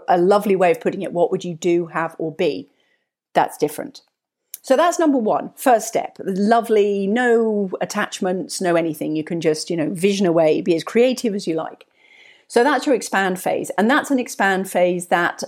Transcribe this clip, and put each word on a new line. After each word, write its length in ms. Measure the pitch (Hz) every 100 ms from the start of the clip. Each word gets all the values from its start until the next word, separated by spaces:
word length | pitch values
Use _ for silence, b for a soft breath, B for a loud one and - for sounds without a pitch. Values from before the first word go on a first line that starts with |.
| -
a 80 | 180
lovely 360 | 180 208 208 190
way 140 | 185
of 120 | 170
putting 200 | 190 175
it. 120 | 175
What 180 | 170 175
would 120 | 185
you 120 | 180 160
do, 320 | 185 170 165
have, 280 | 160 165 -
or 120 | 160
be? 380 | 147 175 139 - _ _ _ _ _ _
That's 240 | - - -
different. 440 | 147 - - - _ _ _ _ _ -
So 160 | - 262
that's 220 | 349 339
number 180 | 320 269
one, 360 | 214 147 - -
first 320 | - 160 -
step. 300 | - - -
Lovely, 880 | - 190 202 233 226 208 202 202 196
no 640 | 226 247 233 226 208 190 -
attachments, 800 | 190 208 202 - 190 185 - -
no 140 | 185 170
anything. 400 | 165 160 151 156
You 80 |
can 180 | 156 170
just, 300 | 160 156 -
you 60 | 170
know, 120 | 151
vision 380 | 185 196 196 190
away, 340 | 165 156 151
be 140 | 180 165
as 80 |
creative 500 | - 226 247 247 240
as 140 | 202 -
you 80 | 160
like. 320 | 160 - _ b b b b b b
So 160 | 240
that's 220 | 247 262 277
your 80 |
expand 460 | 233 - - 196 180
phase. 320 | - - - -
And 100 | 214
that's 220 | 285 -
an 80 | 269
expand 500 | 233 - 196 185 190
phase 380 | 190 180 180 175
that 340 | 180 175 -